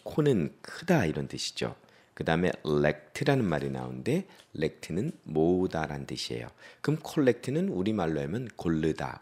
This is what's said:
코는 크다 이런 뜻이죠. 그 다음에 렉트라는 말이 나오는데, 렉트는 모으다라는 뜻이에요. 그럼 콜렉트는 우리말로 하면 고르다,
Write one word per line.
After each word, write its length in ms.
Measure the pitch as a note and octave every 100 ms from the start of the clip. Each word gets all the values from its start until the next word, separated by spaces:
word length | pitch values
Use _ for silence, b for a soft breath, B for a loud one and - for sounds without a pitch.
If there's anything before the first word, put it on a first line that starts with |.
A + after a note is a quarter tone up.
코는 520 | - - D3 G#2+ C#2+ -
크다 440 | - - E3+ E3 E2+
이런 220 | D2 C#2
뜻이죠. 480 | C#2 - - A#1+ - b b b
그 100 | -
다음에 280 | D2+ E2 F2 -
렉트라는 800 | D2+ D2 D2+ D2+ - - C#3 C3+ G2+
말이 240 | D2 C#2
나오는데, 580 | C2 B1 B1+ E2+ E3+ F#3+ b b
렉트는 580 | - D#2 - - E2 D3 -
모으다라는 840 | - D#2 E2 F#2 F#2 E2 D2+ C#2+ C2+
뜻이에요. 420 | C2 - A#1+ A#1+ B B B
그럼 180 | - D#3
콜렉트는 680 | - - B2+ A#2 - D3 F#3+
우리말로 520 | F#2 G2 G#2+ E2 D#2
하면 260 | C#2+ G#2+ A#2+ -
고르다, 680 | F2 D#2+ D#2+ D2 C2+ -